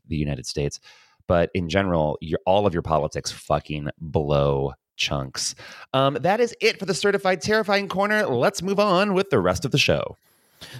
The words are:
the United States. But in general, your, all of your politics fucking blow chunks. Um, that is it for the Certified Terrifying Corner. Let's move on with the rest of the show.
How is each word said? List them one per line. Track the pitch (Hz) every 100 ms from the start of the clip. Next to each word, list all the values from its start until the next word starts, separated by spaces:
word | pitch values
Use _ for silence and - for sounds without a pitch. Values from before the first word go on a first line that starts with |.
| -
the |
United | 76 73 67 64
States. | 76 71 - - - _ _ -
But | 87 85
in | 98 85
general, | 95 98 85 76 -
your, | 80 80 90
all | 98
of | 104
your | 85
politics | 78 78 73 71 -
fucking | - - 73 - 76 73 -
blow | 80 80 73 71 71 69 69 - _ -
chunks. | - 71 67 - - - - - -
Um, | 131 139 151
that | 170 214
is | 240 -
it | 220 -
for | 185
the |
Certified | 185 202 196 196 185
Terrifying | - 220 214 202 196
Corner. | 185 202 214
Let's | 196 123 170 -
move | 180 196
on | 208 180 208
with | 185 196
the | 117
rest | 90 90
of | 135
the | 139
show. | - 78 - - _ _ _ _ -